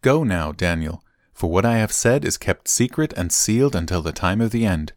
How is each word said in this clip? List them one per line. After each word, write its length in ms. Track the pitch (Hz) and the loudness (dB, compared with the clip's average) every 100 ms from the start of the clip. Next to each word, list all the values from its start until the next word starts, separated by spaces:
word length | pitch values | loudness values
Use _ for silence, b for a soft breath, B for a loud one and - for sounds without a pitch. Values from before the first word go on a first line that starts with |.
Go 220 | 127 151 | 4 2
now, 280 | 135 90 78 | 2 0 -4
Daniel, 520 | 73 87 82 78 - _ _ _ | -2 -2 -2 -4 -8 _ _ _
for 160 | - 87 | -6 0
what 160 | 87 117 | 2 2
I 120 | 117 | 2
have 140 | 110 | 0
said 340 | - 117 135 - | 0 2 2 0
is 120 | - | -4
kept 300 | - 90 - | -4 -4 -2
secret 460 | - 123 - 156 | 0 0 0 -4
and 180 | - 85 | -2 -2
sealed 440 | - - 113 139 113 | 0 2 2 2 2
until 260 | 82 90 | -2 -2
the 100 | 80 | -2
time 300 | - 92 101 | -2 0 0
of 100 | 113 | 0
the 140 | 113 110 | 0 0
end. 280 | 85 76 | 0 -4